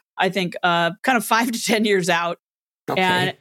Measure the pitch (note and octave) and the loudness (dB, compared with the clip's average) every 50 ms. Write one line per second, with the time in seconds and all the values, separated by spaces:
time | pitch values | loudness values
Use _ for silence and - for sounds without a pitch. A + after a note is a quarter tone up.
0 | _ _ _ - F3+ F#3+ F3+ G3+ F#3 F3 - - - F3+ E3+ E3+ E3+ E3+ F3+ - | _ _ _ -2 -2 0 0 -2 -4 -4 -6 -2 0 0 2 2 0 -2 -2 -2
1 | - B3+ C4 A#3 - - A#3 A3 A#3+ B3+ A3+ A3+ - - A3+ A3 G#3+ G#3 G3+ F#3+ | -2 0 0 0 0 0 0 0 0 -2 -4 -6 -2 -2 0 0 2 2 2 2
2 | F3 F3 E3+ E3+ E3+ E3+ F3 - _ _ _ _ _ _ _ _ _ - - F#3 | 2 2 0 0 0 -4 -6 -8 _ _ _ _ _ _ _ _ _ -4 -2 0
3 | F#3 F#3 F3+ F3+ F3+ F#3 - - | 2 2 2 2 0 0 -2 -6